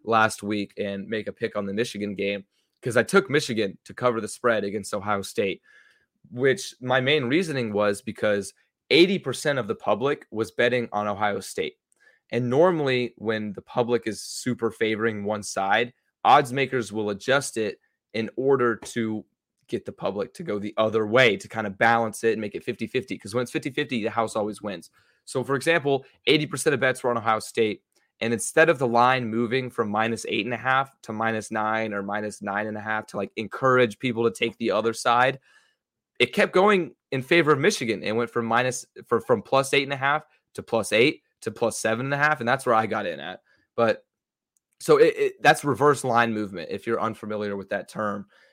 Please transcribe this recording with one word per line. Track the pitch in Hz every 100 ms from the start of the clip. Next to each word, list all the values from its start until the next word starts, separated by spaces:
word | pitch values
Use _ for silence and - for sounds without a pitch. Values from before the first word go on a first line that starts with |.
last | - 113 110 -
week | 101 107 98 -
and | 101 98 98
make | 110 104
a |
pick | - 113 107
on | 101
the |
Michigan | 98 123 104 104
game, | 95 98 101 - _ _ _
'cause | 127 117
I |
took | 107 196 190
Michigan | 143 - 113 101 85 -
to | -
cover | 123 113
the | 107
spread | - 123 110
against | 101 104 98
Ohio | 104 101 101
State, | 95 - 101 87 _ - _ _ _ _ _
which | 123 135 120 - -
my | 127 131
main | 127 151 120
reasoning | 151 180 139 113
was | 101 104 101
because | - 101 107 101 95 - _ _ _
eighty | 135 180 180
percent | 139 120 151 135
of | 107
the | 110
public | - 104 135 147 -
was | 107 107
betting | - 120 123 117
on | 107 104
Ohio | 101 104 101
State. | - - 80 - _ _ _ _ _
And | 117 123
normally, | 127 180 170 143 127 120 -
when | 107 110 107
the | 95
public | - - 117 120 113
is | 101
super | - - - 120 113
favoring | - 110 107 113 107 101
one | 104
side, | 101 - 95 107 120 - _ _
odds | - 135 135
makers | 131 131 131 104
will | 104 104
adjust | 101 - 135 135 -
it | 107 - _ _ _
in | 107 110 -
order | 131 139 120 110
to | - - 110 107 - _ _ _ _
get | 113
the | -
public | 101 98 98 92
to | -
go | 87 104
the | 104 -
other | 110 110 107
way, | 120 127 95
to | -
kinda | 113 107
balance | 98 117 117 113 104
it | 113
and | 107
make | 107 117
it |
fifty | - 117 110
fifty. | 131 104 90
'Cause | 101 117
when |
it's | 123
fifty | 156 151
fifty, | 131 147 123
the | 107
house | 120 107 113
always | 104 104
wins. | 104 90 - _ _ _ -
So, | 135
for | 127 135
example, | 160 170 143 135 - _ -
eighty | 151 151
percent | 135 -
of | 135
bets | 131 127
were | 127
on | 117
Ohio | 107 110
State. | - - 110 95 _ _ _ _
And | 113
instead | 117 - - 160
of | 147
the | 131
line | 117 123 131 117
moving | 110 120 131 127
from | - 107
minus | 104 113 110 -
eight | 110 104
and |
a | 120
half | 123 131 135 _
to | -
minus | 110 113 110 104
nine | 110 107 110 110
or | 101
minus | 98 104 107 104
nine | 101 98 107
and | 107
a |
half | 104 107 107
to, | 104
like, | 101 -
encourage | 107 - 131 127 123 101
people | 131 110
to | 117
take | 113 117 -
the | 117
other | 98 110
side, | 110 123 120 127 139 _ _ _ _ _ _ _ _
it | 123
kept | - -
going | 185 202 202 151 - _
in | 135
favor | 127 170 151
of | 143
Michigan. | 165 214 120 98
It | 95
went | 110 117
from | - 113
minus, | 117 127 123 - - -
for, | 117
from | - 117
plus | - 135 135
eight | 143
and | 135
a | 139
half | 135 151 - _ _ -
to |
plus | 101 113 101
eight | 107 135 - _ _
to | -
plus | 104 113 -
seven | 110 113 135
and |
a | 143
half. | 147 151
And | 120
that's | 131 131
where |
I | 113 110
got | 107 101
in | 73
at. | 78 92 _ _ _ -
But, | 113 107 _ _ _ _ _ _ _ _
so | - 147
it, | 160 -
it, | 139 -
that's | 147 156
reverse | 143 110 143 139
line | 131 117 117
movement, | 107 107 95 78
if | 98 -
you're | 113
unfamiliar | 113 107 107 107 104 101
with | 95
that | 101 92
term. | - 107 101 101 _ _